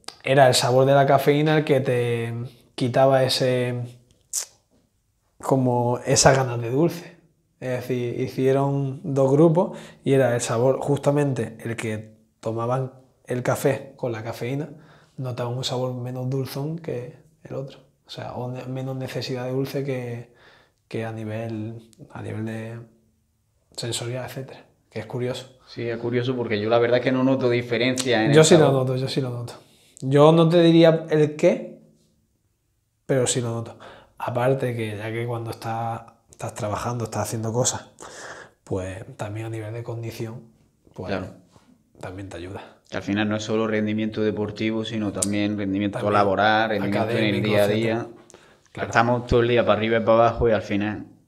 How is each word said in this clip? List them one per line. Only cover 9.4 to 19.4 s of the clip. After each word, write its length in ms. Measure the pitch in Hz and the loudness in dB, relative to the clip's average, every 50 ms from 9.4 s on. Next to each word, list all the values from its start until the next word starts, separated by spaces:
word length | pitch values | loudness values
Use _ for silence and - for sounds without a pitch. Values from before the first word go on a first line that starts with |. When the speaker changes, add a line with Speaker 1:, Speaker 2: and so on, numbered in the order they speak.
| 160 170 160 175 196 - - - - - - - - | 6 6 6 4 2 0 -4 -10 -16 -18 -20 -6 0
Speaker 1:
y 80 | - 139 | 2 4
era 220 | 135 131 120 120 | 4 4 4 2
el 60 | 120 | 0
sabor, 380 | - - 123 113 123 135 131 - | -2 -2 0 2 2 2 2 2
justamente 760 | - 143 143 135 - 147 143 147 147 139 127 120 110 110 - - - | 0 -2 -2 0 2 2 2 2 2 0 0 -2 -4 -6 -8 -10 -10
el 120 | 120 113 | -8 -8
que 400 | - - 113 107 107 - - - _ _ _ _ _ | -6 -6 -6 -6 -8 -10 -14 -20 _ _ _ _ _
tomaban 520 | - 117 110 117 117 120 123 135 131 131 - - - _ _ _ _ | -8 -6 -4 -4 -2 -2 -2 -2 -2 -4 -8 -16 -20 _ _ _ _
el 180 | - 131 123 120 | -6 -6 -4 -2
café 520 | 139 123 - - 143 123 - - - - | -2 -2 0 0 0 -2 -2 -6 -14 -12
con 160 | - - 123 113 | -8 -8 -6 -6
la 100 | 107 110 | -6 -8
cafeína, 480 | 117 113 - 120 120 139 143 160 - - - - - - _ _ _ _ | -10 -10 -8 -8 -8 -8 -8 -8 -10 -14 -18 -20 -20 -20 _ _ _ _
notaban 400 | - 131 127 120 120 123 120 123 | -10 -10 -8 -6 -6 -6 -6 -6
un 80 | 131 127 | -6 -6
sabor 300 | - 135 127 127 127 127 | -6 -4 -4 -4 -4 -6
menos 340 | 123 120 123 127 127 127 127 | -6 -8 -8 -8 -6 -6 -4
dulzón 500 | 135 135 131 - - 139 139 156 160 165 | -4 -4 -4 -6 -6 -8 -6 -6 -8 -8
que 380 | - - - 120 123 131 - - _ _ _ _ - | -8 -8 -8 -8 -10 -12 -16 -20 _ _ _ _ -18
el 100 | - - | -12 -10
otro. 260 | 135 139 143 - - _ _ _ _ _ | -10 -10 -12 -14 -20 _ _ _ _ _
O 40 | - | -20
sea, 240 | - - - - - | -16 -14 -12 -12 -10
o 160 | - 123 127 127 | -10 -8 -8 -10
ne-, 140 | 127 127 | -10 -10
menos 300 | 127 131 131 131 131 135 | -10 -8 -8 -8 -8 -8
necesidad 500 | 131 131 127 - 135 117 - 131 123 | -8 -8 -8 -8 -8 -8 -6 -6 -6